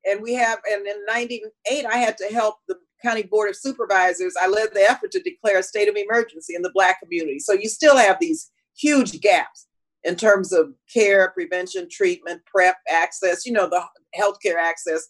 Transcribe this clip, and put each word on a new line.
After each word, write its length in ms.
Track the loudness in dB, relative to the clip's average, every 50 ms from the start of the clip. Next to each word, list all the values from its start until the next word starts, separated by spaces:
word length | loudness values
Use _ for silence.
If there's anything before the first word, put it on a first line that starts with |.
| _
And 180 | -2 -4 -4
we 120 | -4 -6 -2
have, 260 | 0 0 -2 -2 -4 -4 -4
and 160 | -4 -4 -4
in 180 | -8 -10 -10 -6
ninety-eight, 800 | -6 -4 -4 -4 -6 -8 -10 -12 -16 _ _ _ -6 -4 -4 -4
I 120 | -2 -2
had 200 | 0 0 -2 -2
to 80 | -4 -8 -4 -2
help 220 | 0 0 -2 -2 _ _
the 80 | -10 -10 -10 _ _ _ _ -4
County 180 | -4 -4 -4 -4
Board 280 | -2 0 0 0 0
of 40 | -4
Supervisors. 760 | -6 -8 -10 -6 -6 -4 0 2 4 4 2 0 0 -6 -6 -2 -2
I 60 | 0
led 260 | 0 2 0 -2 -2 2
the 80 | 4 4 4
effort 220 | 4 2 -4 -6
to 80 | -6 -6
declare 380 | -6 -6 -10 _ -2 2 2 2
a 40 | 0
state 240 | -2 -2 0 0 0
of 60 | 0
emergency 600 | -2 -4 -2 -2 -2 -2 -2 -8 -20 -16 -12 -8
in 80 | -6 -6
the 80 | -2 2
Black 260 | 2 4 4 2 0
community. 360 | -4 _ -6 -6 -4 -4 -6 -6
So 140 | -2 0 0
you 160 | 0 0 -4
still 280 | -6 2 6 6 8
have 200 | 8 6 4 4 2
these 300 | 0 -2 -4 -6 -6 _ _ _ _ _ _
huge 460 | -2 0 2 2 2 2 0 -6 -2
gaps 460 | 2 2 2 2 0 -4 _ -20 _ _ _ _ _ _ _ _ _
in 120 | -6 -6
terms 360 | 0 4 4 4 4 2 0
of 220 | 2 2 2 0 -2 _ _ _
care, 380 | 0 2 2 4 4 4 2 2
prevention, 580 | -2 -8 -8 -6 -6 -6 -6 -8 -10 -10 -12 -12
treatment, 500 | -4 -2 -2 -2 -2 -4 _ -12 -12 -12 _
prep 300 | _ _ 2 4 4 2 0 _ -2
access, 560 | -2 -2 -2 -2 -6 -4 -2 -2 -2 -2 -4
you 60 | -4
know, 180 | -2 0 0 0
the 140 | -2 -4 -6 -6 _ _ _ _ -6 -2
healthcare 360 | -2 -2 -2 -2 -4 -2 -2 0
access 480 | -2 -2 -4 -6 -8 -6 -6 -6 -6 _